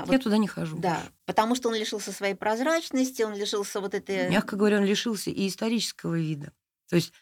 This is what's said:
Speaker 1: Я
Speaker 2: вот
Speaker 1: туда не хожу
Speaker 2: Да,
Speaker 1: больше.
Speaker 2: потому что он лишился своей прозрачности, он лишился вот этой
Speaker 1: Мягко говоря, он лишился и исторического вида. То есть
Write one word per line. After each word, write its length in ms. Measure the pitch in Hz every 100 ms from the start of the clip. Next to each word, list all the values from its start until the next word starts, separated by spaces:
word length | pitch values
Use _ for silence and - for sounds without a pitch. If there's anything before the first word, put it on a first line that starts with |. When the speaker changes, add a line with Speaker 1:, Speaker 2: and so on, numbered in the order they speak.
| 156
Speaker 1:
Я 60 |
Speaker 2:
вот 100 | 185
Speaker 1:
туда 140 | 233 214
не 80 | 202
хожу 300 | - 165 156
Speaker 2:
Да, 160 | 175 160
Speaker 1:
больше. 160 | - - -
Speaker 2:
потому 280 | 185 220 247
что 140 | 240
он 60 | 226
лишился 360 | 220 214 196
своей 220 | 196 202
прозрачности, 880 | 196 208 226 269 330 330 262 262 262
он 140 | 220 202
лишился 440 | 202 214 202 208
вот 120 | 196
этой 360 | 202 - 190 180
Speaker 1:
Мягко 240 | 185 208 202
говоря, 220 | 208 208
он 80 | 196
лишился 440 | 202 240 208 -
и 180 | - 196
исторического 680 | 180 220 233 - - 170 165
вида. 360 | 156 151 147 - _ _ _
То 60 | 170
есть 180 | - -